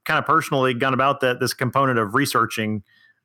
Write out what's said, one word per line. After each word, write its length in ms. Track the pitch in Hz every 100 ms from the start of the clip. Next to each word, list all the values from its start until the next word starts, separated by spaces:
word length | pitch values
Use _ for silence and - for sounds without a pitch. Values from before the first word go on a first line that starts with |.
| -
kind 120 | 156
of 80 | -
personally 480 | 160 - 139 131
gone 200 | 120 135
about 260 | 127 135 135
that, 220 | 127 123
this 120 | 123
component 460 | - 123 135 135 117
of 160 | 104 131
researching 680 | 139 123 113 - 107 107 - _ _ _